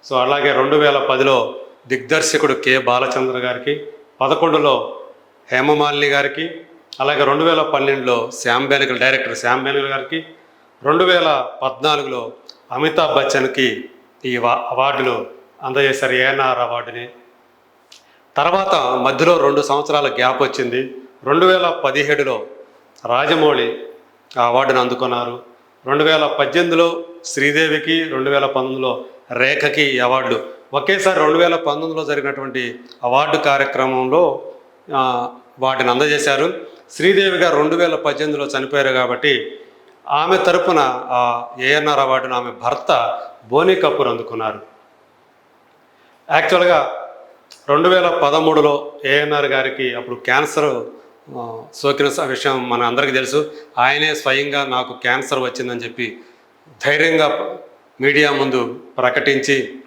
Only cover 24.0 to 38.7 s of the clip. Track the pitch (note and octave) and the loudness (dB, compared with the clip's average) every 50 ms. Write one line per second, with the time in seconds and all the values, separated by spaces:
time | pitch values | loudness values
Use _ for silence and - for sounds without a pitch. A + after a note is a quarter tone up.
24 | - _ _ _ _ _ - C3 A#2+ A#2+ A#2+ B2+ C3+ C#3 C3 B2+ B2 B2 B2 A#2+ | -20 _ _ _ _ _ -2 0 0 2 4 2 2 2 2 2 2 0 -2 -2
25 | C3 B2+ B2 A#2+ A#2+ A#2+ A#2+ A#2+ - - - _ _ _ _ _ _ B2+ C#3 D3 | -2 -2 -2 -2 -4 -6 -8 -10 -14 -18 -20 _ _ _ _ _ _ -2 0 2
26 | D#3 D#3 D#3+ D#3 D3+ C#3+ - - C#3+ C#3 - E3 F3 E3+ E3 E3 E3+ E3+ E3+ E3 | 2 2 4 2 2 0 0 0 -2 0 2 0 2 2 4 2 2 2 2 -4
27 | - - - - - - - - C#3 C#3+ C#3+ D#3 D#3+ D#3 D3+ D#3 D#3 D#3+ E3 E3 | -10 -14 -18 -18 -14 -10 -4 0 0 2 2 2 2 2 0 -2 0 0 0 0
28 | D#3+ D#3+ C3+ C3 C3 C#3+ C#3 C#3 C#3 C3+ C#3 C3 C3 C3+ C3 C3 C3 B2+ A#2+ - | 0 -2 -4 -4 -2 0 0 2 0 0 0 -2 -2 -2 -4 -4 -2 -4 -4 -4
29 | - - - - _ _ B2 A#2+ B2+ C3 D3 D3+ D3 D3 D3 D3 D3+ C#3 C3 B2+ | -8 -14 -20 -20 _ _ -2 0 2 2 2 0 0 -2 0 0 0 0 2 0
30 | B2 B2 B2+ C3 B2+ - A#2+ A2 - - - - - _ - C#3+ C#3+ - F#3+ G3 | 2 2 2 2 0 0 -2 -4 -4 -8 -14 -18 -20 _ -6 -4 0 0 0 2
31 | G3 F#3+ F#3+ F3+ D#3 D3+ D#3 E3 F3 E3+ E3 E3 E3+ D3+ C#3+ D#3 D#3+ E3 D#3+ D#3+ | 2 2 2 4 2 2 4 4 4 4 2 0 -2 -2 -4 -2 -4 -6 -6 -6
32 | D#3+ C#3+ D3 C#3+ C3+ C#3+ C#3 C3+ C3+ C3+ A#2+ C3 B2 A#2 A2+ - - - - - | -4 -4 -4 -4 -2 -4 -6 -6 -8 -8 -6 -6 -6 -6 -8 -12 -18 -20 -20 -8
33 | - A#2+ B2 C3+ D3 D#3 - D3+ - D3 C#3 C#3 C#3 C3+ - - C3 C3 C3 B2+ | -4 0 2 2 2 2 0 0 2 2 2 2 2 0 0 0 0 0 0 0
34 | C3 C3 C3+ E3 F3+ D3 C3+ - - - - - - - _ _ _ - D3 C#3 | 0 2 4 4 4 4 2 -2 -8 -14 -18 -20 -20 -20 _ _ _ -6 -2 0
35 | C3 B2+ B2 B2 A#2+ B2 - - - - _ - B2+ C3 C3+ C3 B2+ B2 A#2+ B2+ | 0 0 0 -2 -4 -6 -8 -14 -20 -20 _ -2 -2 0 0 0 0 0 2 2
36 | D3 D3+ D3 C#3+ C#3+ D3 C#3 C#3 D3+ F3 F#3 - - - - - - _ - - | 2 2 2 0 2 0 2 2 0 -2 -2 -6 -12 -16 -20 -20 -20 _ -8 0
37 | D3+ F#3 G3 F#3+ G3 G3 F3+ F3 E3+ E3+ D#3 D3 D3+ D#3 E3 E3+ F3 E3 E3 D3+ | 2 4 4 4 4 2 2 2 2 2 4 2 2 2 2 2 2 2 0 0
38 | - D3+ C#3+ C#3+ D3+ D3+ D3+ C#3+ C#3+ - - C3+ C3 C3 | -2 -2 -2 -2 -2 -4 -2 -4 -4 -4 -4 -6 -6 -2